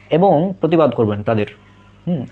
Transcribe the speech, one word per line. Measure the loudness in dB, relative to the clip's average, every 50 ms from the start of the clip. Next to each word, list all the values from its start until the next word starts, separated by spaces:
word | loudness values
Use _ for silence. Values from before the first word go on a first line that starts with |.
| -8 -2
এবং | 0 2 2 4 4 2 0 -2 -4 -4
প্রতিবাদ | -2 0 2 2 2 2
করবেন | 2 0 -2 -2 -2 -4 -2
তাদের। | -2 -2 -2 -2 -4 -8 -20 -20 -20 -20 -20 -20 -20 -20 -14 -8 -6
হুম, | -6 -6 -6 -6